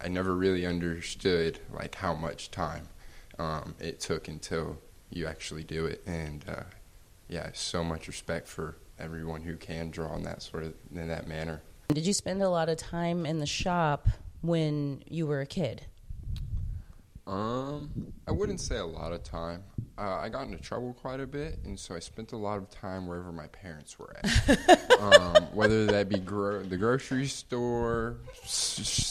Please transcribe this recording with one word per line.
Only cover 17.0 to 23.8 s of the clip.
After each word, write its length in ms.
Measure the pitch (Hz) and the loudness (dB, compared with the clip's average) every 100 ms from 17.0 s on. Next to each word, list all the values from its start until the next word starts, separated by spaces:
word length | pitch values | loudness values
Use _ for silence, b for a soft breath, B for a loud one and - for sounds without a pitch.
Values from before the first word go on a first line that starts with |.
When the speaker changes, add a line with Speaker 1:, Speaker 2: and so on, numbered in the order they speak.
| B - - | B -14 -6
Speaker 1:
Um, 840 | 98 110 123 135 147 147 - - - - | -2 0 -2 -2 -6 -6 -6 -6 -8 -2
I 60 | |
wouldn't 280 | 165 202 185 | 0 0 -2
say 180 | - 113 | -2 -2
a 60 | |
lot 280 | 85 78 80 | -4 -4 -4
of 100 | 85 | -4
time. 400 | - 82 85 85 98 - - - | -6 -4 -4 -6 -8 -8 -8 -4
Uh, 200 | 101 92 | -2 -2
I 120 | 104 | -2
got 180 | 131 113 | -4 -6
into 100 | 87 | -8
trouble 320 | - 110 123 | -6 -4 -4
quite 260 | 123 131 135 | -6 -6 -4
a 60 | 135 | -4
bit, 320 | 143 156 - | -4 -4 -6
and 140 | - 98 | -6 -8
so 160 | - | -6
I 60 | 85 | -8
spent 320 | - - 113 | -8 -10 -8
a 40 | 117 | -4
lot 220 | 104 104 | -2 -2
of 100 | 98 | -4
time 360 | - 98 95 90 | -10 -6 -6 -4
wherever 240 | 87 90 | -6 -6
my 160 | 85 76 | -8 -10
parents 520 | - 92 78 | -12 -12 -12